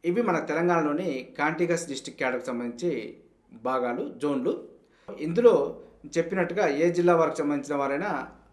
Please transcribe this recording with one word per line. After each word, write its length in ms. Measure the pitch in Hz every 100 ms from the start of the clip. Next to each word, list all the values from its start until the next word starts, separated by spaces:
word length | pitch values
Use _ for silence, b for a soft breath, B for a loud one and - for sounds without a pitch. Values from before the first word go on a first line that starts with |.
| 170
ఇవి 140 | 180 226
మన 120 | 165 160
తెలంగాణలోని 580 | 156 175 170 151 147 180 131 127 -
కాంటిగస్ 480 | 147 165 170 165 165
డిస్ట్రిక్ట్ 280 | 135 - -
క్యాడర్కి 260 | 131 123 -
సంబంధించి 420 | 120 120 117 175 131 107 - - _ _ 117 120
భాగాలు, 360 | 127 123 120 143 120
జోన్లు. 300 | 147 139 123 - - - _ b b - 156
ఇందులో 260 | 170 240 180 87 - B B 147 165
చెప్పినట్టుగా 480 | 165 190 175 180 180 139
ఏ 60 | 170 170
జిల్లా 180 | 175 170
వారికి 180 | 160 -
సంబంధించిన 380 | 147 143 139 143
వారైనా 280 | 139 143 202 147 127 - _